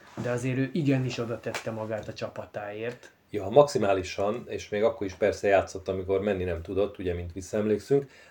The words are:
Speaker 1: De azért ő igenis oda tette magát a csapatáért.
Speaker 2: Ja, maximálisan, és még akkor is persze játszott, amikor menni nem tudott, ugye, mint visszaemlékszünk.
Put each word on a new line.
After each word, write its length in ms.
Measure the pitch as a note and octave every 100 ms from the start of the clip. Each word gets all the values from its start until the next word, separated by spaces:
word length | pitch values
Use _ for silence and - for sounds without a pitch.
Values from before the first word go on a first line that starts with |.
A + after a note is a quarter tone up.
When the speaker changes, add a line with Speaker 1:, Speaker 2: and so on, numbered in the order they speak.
| - -
Speaker 1:
De 80 | A#2+
azért 280 | B2 C3 B2+
ő 120 | C3+
igenis 460 | F3 C#3+ C3+ B2+ B2+
oda 220 | A2+ A2+
tette 300 | A#2 - -
magát 380 | A2+ A2 A2 G#2+
a 40 |
csapatáért. 1000 | G#2 A2 - G2 A2 G#2 G#2+ A2+ B2 - _ _
Speaker 2:
Ja, 180 | G#2 F#2+
maximálisan, 960 | B2 D3 A#2 G2+ F#2+ F2+ - G2+ A#2+ A2
és 200 | G#2 -
még 140 | G#2
akkor 240 | A2+ - G2
is 80 |
persze 340 | - G2+ F2 G#2
játszott, 400 | F#2+ F2 F#2+ -
amikor 320 | F#2+ F2+ F#2+
menni 240 | G#2 F#2+
nem 180 | F2+ E2+
tudott, 360 | E2+ F#2+ G2+ -
ugye, 160 | F2+
mint 180 | F2 E2+
visszaemlékszünk. 800 | F#2+ F#2+ G#2+ G#2+ G#2 - C#3 C3+ - -